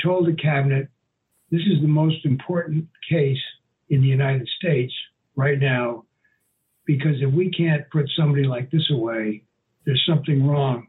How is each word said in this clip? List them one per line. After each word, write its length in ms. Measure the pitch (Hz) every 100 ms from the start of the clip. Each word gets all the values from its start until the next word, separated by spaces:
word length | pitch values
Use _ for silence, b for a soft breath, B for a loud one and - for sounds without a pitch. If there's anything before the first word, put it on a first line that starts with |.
told 240 | 170 185 170
the 80 |
cabinet, 540 | 160 151 143 139 135 - _ _ _ _ _ _
'This 120 | 165 202
is 140 | 160
the 80 | 151
most 360 | 151 156 160
important 640 | 151 131 - 180 165 156 160 _ -
case 340 | 165 139 135 - - _ _ -
in 120 | 139
the 60 | 135
United 420 | 135 135 135 117
States 440 | - 180 139 127 - - _ _
right 240 | - 139 139
now, 460 | 135 127 120 117 - _ _ _ _ _ _ _ -
because 340 | 139 156 135
if 120 | 135
we 180 | 147 185
can't 400 | - 165 151 -
put 180 | 156 135 -
somebody 280 | 147 143
like 260 | 135 123 127
this 200 | 160 156
away, 520 | 139 113 113 107 104 - _ _ _
there's 200 | - 131 -
something 400 | 151 - 139 135
wrong 400 | 147 135 120